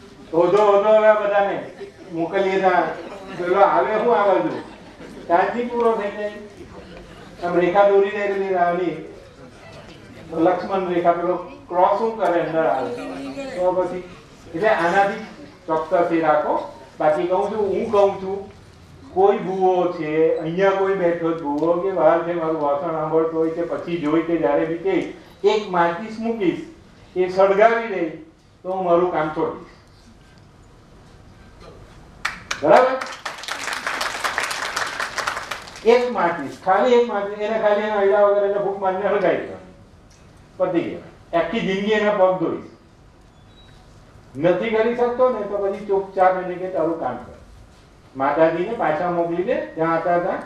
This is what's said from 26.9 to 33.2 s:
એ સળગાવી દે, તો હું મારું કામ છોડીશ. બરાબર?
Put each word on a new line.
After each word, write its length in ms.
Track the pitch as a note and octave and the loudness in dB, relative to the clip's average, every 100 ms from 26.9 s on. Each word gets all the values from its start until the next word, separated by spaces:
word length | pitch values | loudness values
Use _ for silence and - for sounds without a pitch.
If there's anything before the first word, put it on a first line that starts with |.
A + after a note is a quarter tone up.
| - - F3+ | -20 -10 -4
એ 120 | F3+ | -2
સળગાવી 600 | F#3+ G3 G3 A3+ A3+ A3+ | 2 2 4 4 2 -2
દે, 220 | F3+ D#3+ D#3 - _ _ _ | -4 -6 -8 -18 _ _ _
તો 100 | F#3 | -8
હું 120 | F#3+ | -4
મારું 280 | F3+ F3 F3+ | 2 2 2
કામ 160 | D#3+ D#3 | 0 -4
છોડીશ. 380 | E3+ D#3 - - - - - - - - - - - - - - - - - - - - - - - - - - - - - - - | -4 -6 -6 -16 -20 -20 -20 -20 -20 -20 -20 -20 -20 -20 -20 -20 -20 -20 -20 -20 -20 -20 -20 -20 -20 -20 -20 -20 -20 -20 -20 -14 -6
બરાબર? 260 | D3 B3 B3+ C4 - - | 4 6 4 0 -6 -12